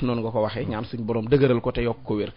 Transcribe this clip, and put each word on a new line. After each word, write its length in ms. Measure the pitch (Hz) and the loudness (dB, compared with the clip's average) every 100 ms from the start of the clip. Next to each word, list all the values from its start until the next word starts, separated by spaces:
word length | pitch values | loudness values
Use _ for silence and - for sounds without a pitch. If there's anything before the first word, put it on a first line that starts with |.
noonu 200 | 123 117 | 0 -2
nga 100 | 113 | -2
ko 100 | 113 | 0
waxee, 240 | 107 110 - | 0 -2 -4
ñaan 200 | 110 120 | -4 -4
suñ 160 | 120 110 | -4 -2
borom 200 | 113 110 | -2 2
dëgëral 340 | 135 135 123 | 4 6 4
ko 100 | 127 | 0
te 100 | 123 | 0
yokk 160 | 120 113 | -2 -2
ko 120 | - 104 | -4 -2
wér. 180 | 101 | -4